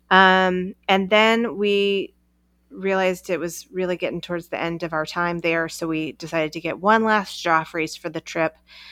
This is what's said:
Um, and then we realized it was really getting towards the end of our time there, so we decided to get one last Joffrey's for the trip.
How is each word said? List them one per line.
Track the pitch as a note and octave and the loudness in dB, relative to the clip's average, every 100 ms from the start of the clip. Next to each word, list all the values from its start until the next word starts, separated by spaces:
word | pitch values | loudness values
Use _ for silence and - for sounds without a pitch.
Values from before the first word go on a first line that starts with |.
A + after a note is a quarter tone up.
| - | 4
Um, | F#3+ F#3+ F#3 F#3 F3+ F#3 - - | 6 8 6 4 2 -2 -6 0
and | F#3+ F#3+ | 0 4
then | G#3+ A3 A3+ A#3 E3+ | 4 4 2 0 -2
we | G#3 G3+ G3+ G3 - _ _ _ _ _ _ | 0 2 0 -2 -4 _ _ _ _ _ _
realized | F#3+ F#3+ F#3+ F#3 F3+ - | -6 -2 0 0 -2 -4
it | E3 | -4
was | E3+ - - | -4 -8 -10
really | F#3 F3+ F3 | -4 -4 -2
getting | F3 F3 | -4 -6
towards | - F3 - | -6 -8 -6
the | - | -6
end | E3 E3 | -4 -6
of | E3 | -4
our | D#3 D#3 | -4 -4
time | F3 F3 E3+ | -2 -2 -2
there, | E3 E3 E3 | 0 0 -2
so | - E3 | -6 -4
we | D#3+ D3+ | -4 -6
decided | - D#3+ E3 D#3 | -8 -6 -4 -4
to | D#3 | -4
get | D#3+ - | -8 -2
one | F#3+ A3+ A3 | 2 2 2
last | G#3+ F#3 - F3 | 0 -2 -6 0
Joffrey's | D#3+ D#3+ E3+ D#3 - | 0 0 -4 -6 -6
for | E3+ | -10
the | D#3 | -10
trip. | - E3 D#3+ - _ - - | -6 -2 -2 -4 _ -20 -20